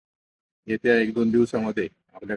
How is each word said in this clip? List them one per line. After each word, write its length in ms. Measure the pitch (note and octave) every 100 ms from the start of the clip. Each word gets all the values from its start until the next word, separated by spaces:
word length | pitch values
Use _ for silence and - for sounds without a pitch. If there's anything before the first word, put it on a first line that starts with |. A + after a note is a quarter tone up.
| _ _ _ _ _ _ G#2+
येत्या 340 | A2 B2 A#2
एक 140 | A2
दोन 160 | A2+ A2+
दिवसामध्ये 580 | A#2 A#2+ A#2+ A2 G#2 F2 - _
आपल्या 220 | - G2